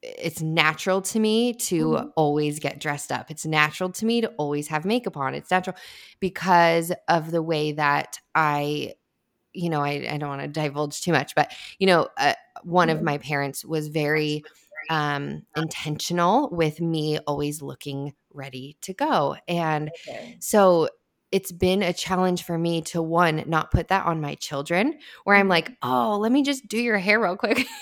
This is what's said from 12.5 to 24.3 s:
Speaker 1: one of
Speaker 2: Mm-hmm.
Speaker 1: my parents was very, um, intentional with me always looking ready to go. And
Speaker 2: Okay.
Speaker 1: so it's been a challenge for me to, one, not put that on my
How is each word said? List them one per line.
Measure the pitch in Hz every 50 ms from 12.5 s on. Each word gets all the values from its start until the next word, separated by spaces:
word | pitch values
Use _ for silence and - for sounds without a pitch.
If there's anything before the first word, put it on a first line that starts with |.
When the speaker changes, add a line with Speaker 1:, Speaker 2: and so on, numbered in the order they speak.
| _ - -
Speaker 1:
one | 175 170 180 175 160
of | 160 151
Speaker 2:
Mm-hmm. | 160
Speaker 1:
my | 156 143 147
parents | - 143 156 143 139 139 139 - -
was | - 160 156 151 151
very, | 151 160 151 147 151 156 151 151 151 151 147 - _ _ _ _ - - - -
um, | 160 156 147 147 147 143 143 143 143 151 - _ _
intentional | 151 160 160 - - - 156 151 151 - - 175 175 175 175 202 247 196 -
with | 170 170 165 156 151 -
me | 170 165 165 160 151 156 151 156
always | - - 147 143 147 147 147 156
looking | 143 139 135 - - 147 139 139 139 147 - _ _ _
ready | _ 147 135 135 127 131 127 139 151 _
to | - - 190
go. | - 277 320 277 185 147 139 147 - _ -
And | 175 170 165 160 156 151 151 151 156
Speaker 2:
Okay. | - - - - - - - - -
Speaker 1:
so | - - - 214 196 185 180 165 156 - - _ _ _ _ _ _ _
it's | - 190 185 -
been | 175 170 190 185 185 196 208
a | 175 180
challenge | - - 160 190 180 185 185 180 175 -
for | - 170 165
me | 165 170 170 165
to, | 160 - - 170
one, | 165 160 165 165 175 165 156 156 - -
not | 165 156 156 -
put | - - 160 -
that | 185 190 -
on | 170 170 160
my | 151 143